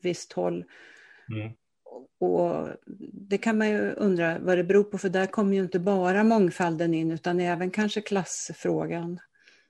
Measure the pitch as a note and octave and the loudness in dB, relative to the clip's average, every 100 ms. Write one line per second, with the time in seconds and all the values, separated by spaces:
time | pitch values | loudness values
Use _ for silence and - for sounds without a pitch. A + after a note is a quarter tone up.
0 | F3+ E3+ - - F3+ F3 F3 - - - | -4 -6 -6 -4 -2 -4 -8 -18 -20 -20
1 | - - - G#2+ A2 - _ _ - A2 | -20 -20 -12 -10 -10 -14 _ _ -20 -20
2 | - - F3+ F3 F3 D#3 - - - G3 | -20 -4 0 2 0 -2 -6 -10 -16 -16
3 | - - G3+ G3 A3+ G#3+ G#3+ G#3 G3+ - | -16 -16 -6 -2 0 0 2 0 -2 0
4 | G#3 F3+ E3 E3+ F3+ F3+ F3 G3+ G3+ F#3+ | 2 2 0 0 2 2 4 4 4 0
5 | G3 F#3 F#3+ - G3 G3 F#3 F#3 F3+ G3 | -2 0 0 2 2 2 2 0 2 2
6 | F3+ G3 A3 A3+ F3+ - F3 D#3+ E3+ D#3+ | 4 4 4 6 4 2 -2 0 0 0
7 | D#3+ D#3+ F3+ F3 F3 E3+ F3+ G3+ G#3+ G#3+ | 0 -2 -2 0 0 0 -2 0 -2 -2
8 | G#3 F#3+ E3 - - D#3+ - D#3+ D#3 E3+ | -2 -2 -2 -6 -10 -6 -2 -2 -2 -6
9 | E3+ F3+ - _ _ _ _ | -6 -10 -14 _ _ _ _